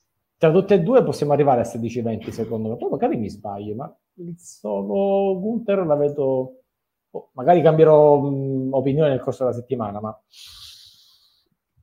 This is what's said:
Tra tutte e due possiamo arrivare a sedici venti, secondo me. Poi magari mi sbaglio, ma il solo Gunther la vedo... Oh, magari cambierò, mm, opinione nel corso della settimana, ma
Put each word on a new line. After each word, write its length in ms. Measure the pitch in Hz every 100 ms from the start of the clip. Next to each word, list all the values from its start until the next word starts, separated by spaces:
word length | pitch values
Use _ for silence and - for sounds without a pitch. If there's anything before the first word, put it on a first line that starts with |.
| _ _ _ _
Tra 160 | 160
tutte 220 | 156 -
e 60 | 202
due 220 | 170 254
possiamo 300 | 160 135 147
arrivare 280 | 143 143 123
a 20 |
sedici 360 | 117 120 113 120
venti, 300 | 117 110 -
secondo 380 | 113 113 113 110
me. 60 | 117
Poi 140 | 392
magari 260 | - 240 294
mi 120 | 101
sbaglio, 460 | - 104 101 104
ma 240 | 107 151 - _ -
il 200 | 175 170
solo 1000 | - - 208 202 196 202 196 196 196 190
Gunther 440 | 202 233 226 196
la 120 | 170 147
vedo... 680 | 147 143 135 131 127 - _ _ _ _ _
Oh, 200 | - -
magari 280 | - 131 175
cambierò, 580 | 156 156 156 151 151 147
mm, 520 | 139 139 135 135 131
opinione 380 | 135 135 139 156
nel 100 | 127
corso 240 | - 123
della 120 | 127 117
settimana, 440 | 117 123 107 101
ma 160 | 107 107 _ - - - - - - _ _ _ _ _ _ _ _ _